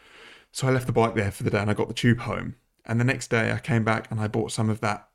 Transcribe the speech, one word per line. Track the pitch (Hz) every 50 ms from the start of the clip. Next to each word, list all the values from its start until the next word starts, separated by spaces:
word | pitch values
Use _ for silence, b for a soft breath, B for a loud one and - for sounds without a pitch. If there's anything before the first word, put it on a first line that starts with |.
| B B B B B B B B B B _
So | - -
I | 131
left | 131 131 123
the | - 120
bike | 120 113 117 92
there | 107 104 101
for | 98 - 123
the | -
day, | - 104
and | 101 104
I | 104
got | - 107 -
the | 113
tube | - - 120 120 120
home. | - 113 98 92 92 - - - _ _ _ _ _
And | - 113 117
the | 120
next | 127 135 127 - -
day | - 117 110 110 110
I | 110
came | - - 120 117 110
back, | 113 110 110 - -
and | 113 107
I | 110 110
bought | 117 117 107 107 -
some | - 113 110
of | 107 104
that. | - 107 104 104 - _ _